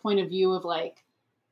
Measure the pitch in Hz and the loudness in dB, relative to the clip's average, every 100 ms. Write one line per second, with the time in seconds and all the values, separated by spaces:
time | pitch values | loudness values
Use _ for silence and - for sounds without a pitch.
0 | 214 202 165 190 185 180 170 165 170 - | 0 0 0 2 2 2 -2 -4 -6 -10
1 | _ _ _ _ _ | _ _ _ _ _